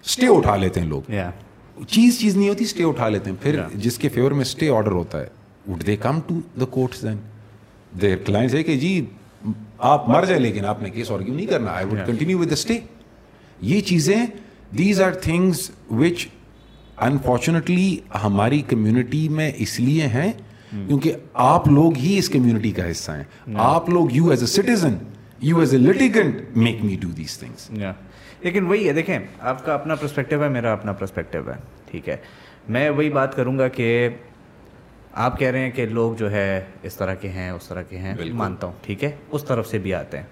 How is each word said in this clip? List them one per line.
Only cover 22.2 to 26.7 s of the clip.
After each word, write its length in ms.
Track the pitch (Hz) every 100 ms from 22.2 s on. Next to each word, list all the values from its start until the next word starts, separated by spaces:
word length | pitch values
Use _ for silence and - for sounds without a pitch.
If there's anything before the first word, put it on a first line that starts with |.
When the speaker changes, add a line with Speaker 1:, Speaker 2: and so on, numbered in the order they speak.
| -
Speaker 1:
کمیونٹی 420 | 143 123 113 107
کا 200 | 95 87
حصہ 200 | 82 -
ہیں۔ 60 | 76
Speaker 2:
Yeah۔ 380 | - - - 107
Speaker 1:
آپ 320 | 117 160 170
لوگ، 180 | 175 156 123
you 80 | 170
as 100 | 131
a 240 | 120 -
citizen، 320 | 240 233 160 95 - - - - 143
you 140 | 170
as 140 | 147
a 100 | 131
litigant 480 | 127 202 262 214 175 107 - 117
make 200 | 113